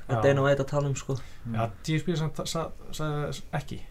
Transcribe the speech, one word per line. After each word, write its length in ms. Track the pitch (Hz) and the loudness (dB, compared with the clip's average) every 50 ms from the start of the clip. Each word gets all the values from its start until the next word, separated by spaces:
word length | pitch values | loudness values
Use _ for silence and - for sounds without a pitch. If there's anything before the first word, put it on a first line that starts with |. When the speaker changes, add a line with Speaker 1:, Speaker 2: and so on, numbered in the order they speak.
| - - | -4 0
Speaker 1:
að 60 | 127 | 2
Speaker 2:
Já. 60 | 113 107 | 4 6
Speaker 1:
Dana 180 | 139 139 139 | 6 6 6
White 220 | 135 143 143 139 135 | 6 6 4 4 2
að 40 | - | 2
tala 200 | 147 147 143 143 | 2 2 2 2
um, 80 | 135 | 0
sko. 240 | - - - 139 - - - - - - 120 | -2 -2 -2 -4 -4 -4 -6 -10 -10 -8 -4
Speaker 3:
Mm. 60 | 113 | -2
Speaker 2:
Já, 140 | 110 113 110 - - - | -2 -2 -2 -4 -4 -2
G 120 | - 156 156 | 0 0 0
S 40 | - | 2
P 120 | 185 170 | 0 0
samt 200 | 156 156 151 - - 160 - | 0 0 -2 -2 -4 -4 -2
sa-, 240 | - 165 160 - - - - - | -2 -2 -2 -4 -6 -8 -8 -6
sagði 500 | - - 156 156 147 147 147 160 143 - - - - | -4 -2 -2 0 0 0 -2 -2 -4 -6 -6 -6 -4
ekki. 260 | 151 - - - - - - | -4 -4 -4 -6 -8 -8 -8